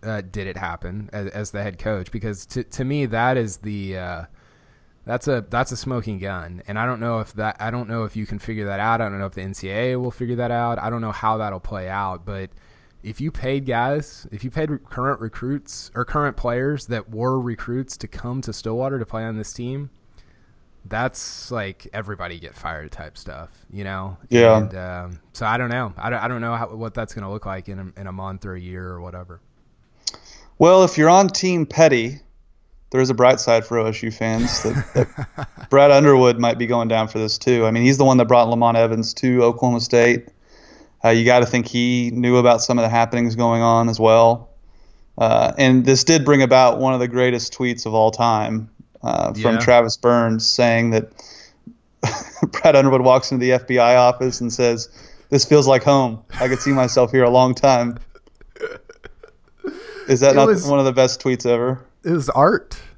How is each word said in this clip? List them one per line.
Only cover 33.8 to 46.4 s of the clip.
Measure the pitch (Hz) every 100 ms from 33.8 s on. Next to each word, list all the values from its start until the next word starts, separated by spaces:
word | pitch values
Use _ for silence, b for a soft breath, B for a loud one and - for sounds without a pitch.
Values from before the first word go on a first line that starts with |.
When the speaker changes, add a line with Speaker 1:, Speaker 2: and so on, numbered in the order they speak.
Speaker 2:
S | 110 110
U | 113
fans | 107 113 113 120 -
that, | 110 131 110
that | - 120 - 131 - 110 -
Speaker 1:
<laughs> | -
Speaker 2:
Brad | 139 143
Underwood | 139 147 135 123 117
might | 120 117
be | 120
going | 120 113
down | 113 110
for | 110
this | 110 -
too. | - 120 113
I |
mean, | 117
he's | 123 135
the |
one | 135 127
that | 113
brought | 123 117
Lamont | 117 117 117
Evans | 117 113 113
to | - 131 123
Oklahoma | 117 120 127 120
State. | 117 120 120 120 - _ b b b b b b
Uh, | 117
you | 117 117
gotta | 123
think | 120 123 117
he | 120 120 123 120
knew | 117 123 123
about | 120 117
some | - 120
of |
the | 113
happenings | 117 117 120 120
going | 113 117 117
on | 117 113 117
as | 110
well. | 110 113 117 117 - - _ - - _ _ -
Uh, | 113 113 - -
and | 135 127
this | 123 131
did | - 165
bring | 135 143